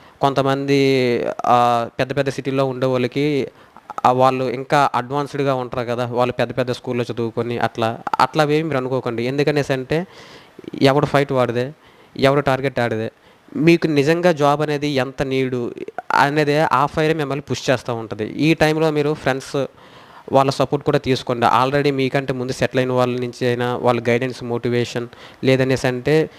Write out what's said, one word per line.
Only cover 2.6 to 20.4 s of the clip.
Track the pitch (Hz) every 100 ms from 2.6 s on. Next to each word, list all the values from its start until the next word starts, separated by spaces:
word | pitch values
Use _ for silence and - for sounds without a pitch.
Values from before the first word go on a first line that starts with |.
| 135
ఉండే | 127 131
వాళ్ళకి, | 127 123 135 147 143 - - - - - - 120
ఆ, |
వాళ్ళు | 127 131 131 131
ఇంకా | 120 131 147 139 120
అడ్వాన్స్డ్‌గా | 120 143 139 143 139 131
ఉంటారు | 123 127 117
కదా, | 117 120
వాళ్ళు | 120 123
పెద్ద | 120 120 123
పెద్ద | 127
స్కూల్లో | 123 - 120 117
చదువుకొని | 117 117 113 117 120
అట్లా, | 113 - 113 120 - -
అట్లా | - 160
ఏమి | 151 151
మీరు | 160 139
అనుకోకండి. | 127 131 120 113
ఎందుకనేసి | 120 143 147 147 139
అంటే | 135 127 151 180 - - - - - - -
ఎవడు | 135 139 143
ఫైట్ | 143 139
వాడిదే, | 135 120 117 127 156 - - - -
ఎవడు | 131 143
టార్గెట్ | 139 131 135 127
ఆడిదే. | 120 110 110 - _ _ _ -
మీకు | 156 170 165
నిజంగా | 147 139 170 175
జాబ్ | 156 147 147
అనేది | 151 147 147
ఎంత | 135 127 131
నీడు | 139 131 131 127 117 - - - -
అనేదే | - 143 151 147 147
ఆ | 160 127 143
ఫైరే | - 156
మిమ్మల్ని | 160 139 139
పుష్ | - 127 -
చేస్తూ | 127 - 117
ఉంటుంది. | 113 101 107
ఈ | - 147
టైంలో | 160 156 156 160
మీరు | 151 147
ఫ్రెండ్స్ | 151 - 131 - 143 131 - - - - - -
వాళ్ళ | 135